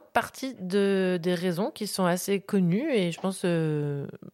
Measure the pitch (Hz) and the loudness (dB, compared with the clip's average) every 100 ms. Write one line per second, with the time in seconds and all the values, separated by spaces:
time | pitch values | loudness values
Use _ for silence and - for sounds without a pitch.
0 | - - 220 - 262 240 185 202 196 196 | 0 -2 -2 -6 -10 -8 -2 0 2 2
1 | 185 185 165 180 185 170 233 - 202 - | 2 0 0 0 0 -2 -4 -4 -8 0
2 | 180 180 185 196 - 202 180 190 311 247 | 2 2 0 -2 0 2 4 4 2 2
3 | 175 165 190 190 185 170 160 151 147 143 | 0 -2 -4 -2 0 2 2 0 -2 -4
4 | 139 - - | -8 -12 -18